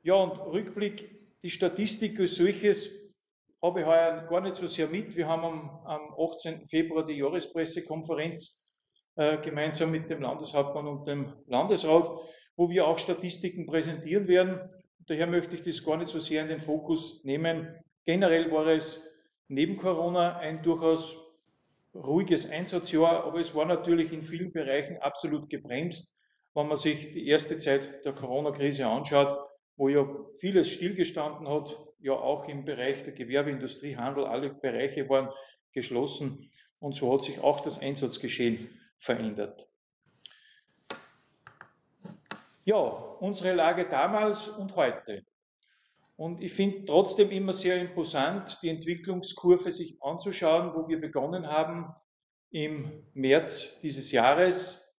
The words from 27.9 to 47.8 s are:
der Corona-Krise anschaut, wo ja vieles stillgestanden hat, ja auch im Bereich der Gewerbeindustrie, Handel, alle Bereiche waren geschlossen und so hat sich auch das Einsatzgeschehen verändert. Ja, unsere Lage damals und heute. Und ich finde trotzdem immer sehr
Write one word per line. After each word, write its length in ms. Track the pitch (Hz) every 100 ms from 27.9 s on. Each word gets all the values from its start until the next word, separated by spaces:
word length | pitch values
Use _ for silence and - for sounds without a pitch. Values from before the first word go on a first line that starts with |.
| -
der 80 | 143
Corona-Krise 760 | 135 127 135 151 143 139 143 123
anschaut, 500 | 120 147 143 143 143 - - _ -
wo 120 | 139
ja 180 | 143 139 143 - -
vieles 320 | 185 190 127
stillgestanden 800 | - 175 185 165 156 151 151 147
hat, 280 | 151 147 151 - _
ja 120 | 139
auch 360 | 131 127 143 147
im 160 | 139
Bereich 380 | 135 127 127 139
der 100 | -
Gewerbeindustrie, 840 | - 117 135 147 131 127 - 143 120
Handel, 280 | 123 139
alle 260 | - 120 139
Bereiche 580 | 143 135 117 139 143 135
waren 220 | 135 131 - - _ _
geschlossen 800 | 135 123 123 143 143 143 143 - - _ _
und 140 | 143
so 180 | 139 127
hat 100 | 139
sich 180 | - -
auch 200 | 143 143
das 200 | 151 -
Einsatzgeschehen 880 | 139 139 127 - 123 - 120 113 - - _ _
verändert. 680 | - 117 110 101 101 - - _ _ _ _ _ - - _ _ _ _ _ - - _ _ _ - _ - _ _ _ - - _ - _ _
Ja, 120 | - 208
unsere 760 | 123 - - - 190 196 180
Lage 340 | 180 160 170 180
damals 600 | 135 170 214 214 208 -
und 280 | - 190 -
heute. 480 | 131 - - 101 _ _ _ _ _ _ _ _ _ -
Und 260 | 160 170
ich 100 | 190
finde 320 | - 196 190
trotzdem 460 | - 156 202 - 202
immer 240 | 190 190
sehr 260 | 180 180 180